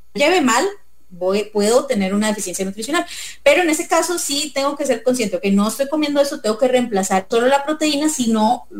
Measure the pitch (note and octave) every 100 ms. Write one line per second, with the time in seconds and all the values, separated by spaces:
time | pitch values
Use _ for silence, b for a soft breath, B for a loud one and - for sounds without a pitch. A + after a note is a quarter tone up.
0 | - G3+ C#4+ F#4 B3+ A#3 G4 - - -
1 | - F3 F#3 G3+ G3+ G#3 G#3 A#3+ A#3 G#3+
2 | F#3+ G#3 G#3+ G#3 F#3 E3+ F#3+ G3+ A3 E4+
3 | F4 B B B C#4 E4 E4+ D#4+ - E4
4 | E4 F4 - C#4+ D4+ C4+ C#4 C#4+ C4+ A#3
5 | B3+ B3+ G#3 F3 G3 G3 G#3 A#3+ C4+ D#4
6 | D4 C#4+ C#4 - G#3 G#3+ B3+ B3 A#3 G3
7 | G3 F#3+ - A#3 B3+ C#4 C#4+ D4+ D#4 C#4+
8 | D#4 - A3+ A3 A3 - -